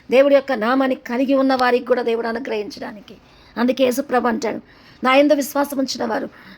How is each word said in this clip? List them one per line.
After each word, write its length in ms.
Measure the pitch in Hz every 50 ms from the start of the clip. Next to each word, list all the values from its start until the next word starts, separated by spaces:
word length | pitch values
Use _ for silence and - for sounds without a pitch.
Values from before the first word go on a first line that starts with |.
| - -
దేవుడి 240 | 214 262 277 285 277
యొక్క 180 | 277 269 277
నామాన్ని 440 | 262 214 208 233 262 269 269 262 262
కలిగి 380 | 254 - - 240 247 277 247 277
ఉన్న 200 | 262 269 269 269
వారికి 300 | 254 254 247 247 247 240
కూడా 180 | - 247 254
దేవుడు 240 | 233 226 226 226 226
అనుగ్రహించడానికి. 880 | 226 226 233 269 240 226 214 202 247 - 254 254 240 226 202 - - 202 - - - - - - - -
అందుకే 280 | 214 240 247 262 262 262
యేసుప్రభు 440 | 254 240 277 277 - 254 247 240 240
అంటాడు, 320 | 226 - - 214 - 226 - - - - - - - - 220
"నా 100 | 254 262
యందు 200 | 277 294 294 302
విశ్వాసం 440 | 285 262 - - 277 285 277 277 269
ఉంచిన 260 | 269 - - 233 240
వారు 240 | 233 - 277 - - - - - - -